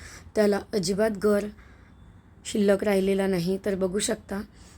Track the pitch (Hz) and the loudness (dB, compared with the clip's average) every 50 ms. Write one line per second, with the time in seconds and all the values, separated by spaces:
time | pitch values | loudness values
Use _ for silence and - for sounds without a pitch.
0 | - - - - - - - 214 208 208 202 202 202 - - 208 170 170 202 180 | -20 -20 -20 -20 -16 -6 0 2 4 4 2 0 -2 -4 -4 -2 -2 -2 0 0
1 | 220 226 208 190 208 208 208 202 202 208 208 - - - - - - - - - | 0 0 0 0 0 2 2 2 0 -4 -8 -14 -20 -20 -20 -20 -20 -20 -20 -20
2 | - - - - - - - - - - - 220 202 202 196 190 208 214 196 190 | -20 -20 -20 -20 -20 -20 -20 -20 -12 -6 -2 0 2 4 4 2 2 2 2 2
3 | 190 196 196 190 196 190 190 180 170 180 190 190 - 214 196 180 185 185 175 208 | 2 2 0 0 0 0 0 0 0 0 -2 -2 -2 -4 -2 -2 -2 -2 -2 -2
4 | 202 - 214 214 - - 202 196 214 - - - - - - | -2 -2 -4 -4 -6 -10 -10 -10 -10 -12 -16 -20 -20 -20 -20